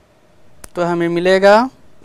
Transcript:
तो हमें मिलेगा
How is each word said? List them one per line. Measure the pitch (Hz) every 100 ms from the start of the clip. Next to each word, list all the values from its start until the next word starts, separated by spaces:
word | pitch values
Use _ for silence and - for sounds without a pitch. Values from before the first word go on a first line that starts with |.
| _ _ _ _ - - - -
तो |
हमें | 170 170 170
मिलेगा | 170 180 190 196 214 262 - - -